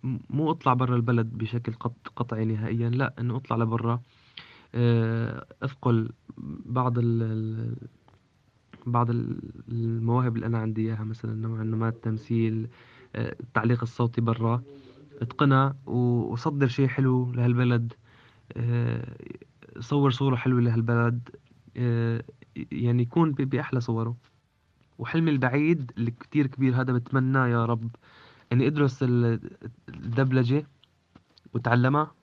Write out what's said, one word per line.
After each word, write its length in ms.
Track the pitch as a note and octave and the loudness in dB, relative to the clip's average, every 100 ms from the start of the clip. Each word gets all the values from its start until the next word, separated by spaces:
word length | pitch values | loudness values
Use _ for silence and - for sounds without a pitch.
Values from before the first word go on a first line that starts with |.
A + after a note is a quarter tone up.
م-، 160 | B2+ B2 - | -6 -6 -6
مو 200 | C#3 D#3 | -2 -2
أطلع 240 | E3 - | 0 2
برا 220 | B2 B2+ B2 | 2 2 2
البلد 300 | A#2 A#2+ A2+ | 2 2 0
بشكل 460 | A2+ A2 A#2+ A#2+ | -4 -4 -4 -6
قط-، 360 | A2 A#2+ A#2+ - - | -6 -8 -8 -18 -8
قطعي 280 | A#2+ A2+ | -6 -2
نهائيًا، 440 | A2+ G#2+ A2 A#2 A#2 | -2 -2 -2 -2 0
لا، 260 | B2 C3+ - | 0 -2 -2
إنه 180 | A#2+ B2 | -4 -4
أطلع 200 | C3+ A#2 | -2 0
لبرا، 440 | A#2 A2+ A#2 A#2+ - _ _ - - - _ | 0 0 0 -2 -4 _ _ -20 -20 -20 _
آه، 720 | A#2 A#2+ A#2 A2+ A2+ A2+ A#2+ - - | 0 4 4 2 -2 -4 -6 -14 -8
أثقل 480 | C#3 C3+ B2+ A#2 A2+ A#2+ _ - - - - | -8 -4 0 2 0 -8 _ -16 -12 -12 -6
بعض 320 | B2 B2+ A#2+ | -2 0 0
ال-، 240 | A#2 A#2 | 0 0
ال-، 540 | A2+ A2 A2 A2+ A#2 A2+ A#2+ _ _ _ _ _ _ _ _ - - | -2 -4 -4 -6 -6 -8 -12 _ _ _ _ _ _ _ _ -12 -2
بعض 240 | A#2+ A#2 | 0 2
ال-، 300 | A#2 - - - - A#2 | 0 -4 -6 -10 -16 -10
المواهب 680 | A#2 A2+ A2+ A2+ B2 B2+ A#2 | -4 -4 -2 0 0 0 -2
اللي 100 | A2+ | -2
أنا 120 | A#2 | -4
عندي 280 | A2 A2 A2 | -4 -2 -4
إياها، 180 | A2+ | -4
مثلًا 300 | A2 A2+ A2 | -8 -8 -8
نوعًا 300 | A2 A2 A2+ | -6 -6 -4
ما 240 | A2 A2 A2+ | -4 -2 -2
التمثيل، 800 | A2+ A2+ A2 - A#2 A2+ A2 A#2 - - - - - | -2 -4 -6 -2 0 0 -2 -6 -12 -20 -20 -14 -8
آه، 200 | A#2 - | -8 -8
التعليق 420 | - - A2+ A#2+ | -4 0 2 2
الصوتي 380 | A#2 - A#2+ A#2+ | 0 -2 -2 0
برا، 420 | A#2 A2+ A2+ A#2+ A#2+ - - - - - | 0 0 0 0 -4 -20 -20 -20 -20 -10
أتقنها 560 | A#2+ - D3 C3+ C3+ C3+ - | -10 2 6 6 4 -2 -4
و-، 460 | B2 B2 A#2+ - | 0 2 2 0
وصدر 340 | A#2+ D#3+ C#3+ C3+ | -2 -4 2 0
شيء 200 | C3 C3+ | 4 0
حلو 460 | - C3+ B2+ B2 | 2 2 2 0
لهالبلد، 600 | A#2+ A#2+ B2 B2 A#2+ A#2 - _ - - _ _ - | 0 2 4 2 2 0 -8 _ -20 -20 _ _ -6
آه، 580 | A#2+ A#2+ A#2+ A#2 B2 A#2+ - - - _ - - | -2 0 -2 -4 -8 -14 -16 -18 -20 _ -20 -16
صور 320 | A#2 D3 C#3 | -4 2 2
صورة 260 | B2 C#3 B2 | 2 0 0
حلوة 240 | C3 B2 | 2 2
لهالبلد، 680 | A#2+ A2+ A2+ A#2 A#2 A#2+ A#2+ - _ _ - - | 2 2 2 2 2 0 -8 -20 _ _ -16 -4
آه، 460 | A#2+ A#2 A#2 A#2 - - - - - | -2 0 -2 -4 -8 -18 -18 -14 -8
يعني 300 | - A#2+ A#2+ | -4 0 0
يكون 300 | A#2+ E3+ D#3+ | 0 2 2
ب-، 100 | C#3 | 0
بأحلى 380 | C3+ C3 D3+ C3 | -2 -2 -2 -4
صوره. 360 | A#2+ A2+ A2+ A#2+ _ _ _ _ _ _ _ - | -2 -2 -4 -6 _ _ _ _ _ _ _ -14
وحلمي 320 | A#2+ D#3+ E3 | -4 0 2
البعيد 600 | C#3+ B2+ C#3 D3+ E3 B2+ - | 2 2 2 2 2 0 -4
اللي 120 | A#2 | -4
كتير 360 | A#2 - D3+ C3+ | -4 -4 0 0
كبير 340 | C3+ C3 B2+ | 2 2 2
هذا 120 | B2+ | 2
بتمناه 560 | B2 A#2+ C3+ C3 C3+ B2 | 0 0 0 2 2 4
يا 160 | A#2+ | 2
رب، 240 | A2+ A#2 A2+ A#2+ _ - - - _ | 2 0 -2 -10 _ -20 -20 -20 _
إني 140 | B2 C3+ | 2 4
أدرس 320 | D3+ C#3 C3+ | 4 2 2
ال-، 380 | B2+ B2 A#2 A2+ - - - - - | 2 4 2 0 -6 -14 -16 -16 -18
الدبلجة 800 | - - A#2 C3+ C3 A#2+ C#3+ D3+ _ _ _ _ - _ _ - | -12 -4 0 2 4 2 0 -2 _ _ _ _ -20 _ _ -8
وتعلمها 560 | - A#2+ A#2+ B2 C#3+ D3+ _ | -4 4 6 6 4 0 _